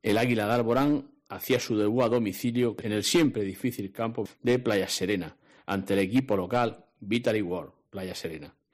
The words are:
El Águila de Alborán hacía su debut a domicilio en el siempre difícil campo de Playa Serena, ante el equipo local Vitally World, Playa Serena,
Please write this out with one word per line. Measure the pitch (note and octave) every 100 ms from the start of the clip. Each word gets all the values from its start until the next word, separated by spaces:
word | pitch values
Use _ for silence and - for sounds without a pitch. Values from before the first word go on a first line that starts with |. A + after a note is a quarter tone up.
El | A2+ G#2+
Águila | B2 A#2 G#2
de |
Alborán | A#2+ A2+ A#2+ C#3+ D3 - _ _
hacía | F#2 - B2
su | - G#2+
debut | G#2 A#2+
a | A#2
domicilio | A#2+ G#2+ F#2 B2 A#2+ A#2+ G2+
en | A2
el | G#2
siempre | G2+ F3 D3+ A2
difícil | G2 F#2 B2 A#2 G2
campo | - A2+ A#2 G2+ -
de | B2 B2
Playa | A#2+ G#2 F#2
Serena, | - F#2+ G2+ E2 - _ - -
ante | G2 F#2+
el | G2
equipo | G2 B2 C3+ G2+
local | F2+ A#2+ A#2 - _ _
Vitally | G2+ A#2 A#2+ A2
World, | F#2 F2+ - _ _
Playa | G2 F#2+ F2+
Serena, | F2 A2 C#2+ _ _